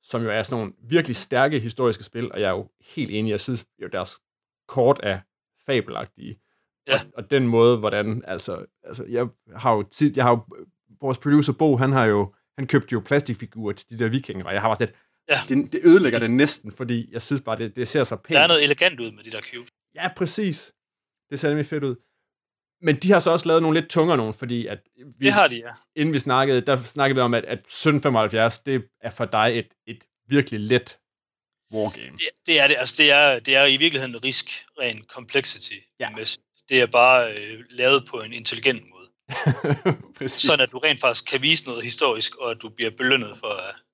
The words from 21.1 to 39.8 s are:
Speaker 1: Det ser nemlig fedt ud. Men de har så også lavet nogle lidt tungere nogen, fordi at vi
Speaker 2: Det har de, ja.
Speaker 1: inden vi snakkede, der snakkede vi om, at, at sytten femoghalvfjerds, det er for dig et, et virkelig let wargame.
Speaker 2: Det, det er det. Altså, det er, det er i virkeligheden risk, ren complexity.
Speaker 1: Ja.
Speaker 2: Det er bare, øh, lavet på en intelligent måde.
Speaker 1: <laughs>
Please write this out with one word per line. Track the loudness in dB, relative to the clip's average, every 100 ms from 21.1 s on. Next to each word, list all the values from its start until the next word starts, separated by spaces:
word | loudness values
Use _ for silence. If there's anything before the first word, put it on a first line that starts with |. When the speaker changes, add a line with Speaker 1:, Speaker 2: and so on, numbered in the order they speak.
| _ _
Speaker 1:
Det | -4
ser | -2
nemlig | -2 -4
fedt | -6
ud. | -6 -8 _ _ _ _ _ _ _ _
Men | 0 0
de | 4
har | 4
så | 4
også | 0 4
lavet | 4
nogle | 4 0
lidt | 0
tungere | 0 2 2
nogen, | 0
fordi | -6 -6 -6 -6
at | -12 _ _ -20 _
vi | 2
Speaker 2:
Det |
har | 4 4
de, | 2
ja. | -12 -20 _ -2
Speaker 1:
inden | 0
vi | 0
snakkede, | 2 2 4 2
der | 2 -2
snakkede | -2 -2 0 2
vi |
om, | 2
at, | 0
at | -2 -10 -10
sytten | -2 0 2
femoghalvfjerds, | 2 2 2 2 2 0
det | -4 -4 -4 _
er | -14
for | -8
dig | -4 0 2 0
et, | -8 _ -20
et | -20 _ _ _
virkelig | 0 0 -6
let | 0 0 0 -20 _ _ _ _ _ _ _
wargame. | -4 -4 -6 -18 -10
Speaker 2:
Det, | -10 _ 0
det | 2
er | 4
det. | 2
Altså, | 0 2
det | 4
er, | 6 4 2
det | 2 4
er |
i | 4 4
virkeligheden | 2 0 -8 -6
risk, | -2 -2 -2 -10 -16 -8
ren | -8 -8
complexity. | -16 -20 -4 -2 -2 -6 -8 -10 _ _
Speaker 1:
Ja. | -12 -4 -4 -4 _ _ _
Speaker 2:
Det | 2
er | 4
bare, | 6 6 6 2
øh, | -6 -14 -16 -14
lavet | -2 2 2 0
på | -12
en | -10
intelligent | -6 -6 -2 -2 -2 -10
måde. | -20 -20 _ -14
Speaker 1:
<laughs> | -4 -4 -2 -2 -2